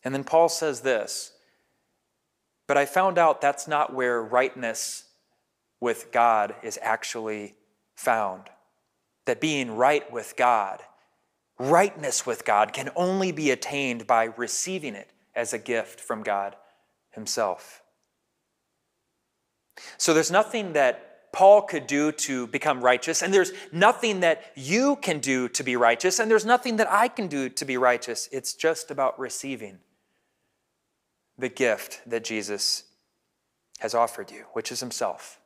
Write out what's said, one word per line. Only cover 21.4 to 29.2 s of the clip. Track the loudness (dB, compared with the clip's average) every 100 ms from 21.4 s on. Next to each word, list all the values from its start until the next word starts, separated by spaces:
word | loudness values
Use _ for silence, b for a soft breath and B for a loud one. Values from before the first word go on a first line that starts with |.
| 8 8
could | 6 -6 -2
do | 0 0
to | -2 -4 -4 -4
become | -2 -2 2 4
righteous, | 2 0 -2
and | 2
there's | 2 2 B B
nothing | 4 4 6 -2 2
that | 2 2 -4
you | -14 -2 2 2 0
can | -2 -4
do | 0 -2 -2
to | -4
be | -2 4
righteous, | 4 4 0 0
and | 2
there's | 2 4
nothing | 2 2 0
that | 2
I | 4 2
can | -2 -6
do | -4 -4
to | -6 -4
be | 2
righteous. | 2 2 -2 -8 -8
It's | -8 -8
just | -2 -2 -2 -6
about | -2 -2
receiving | -2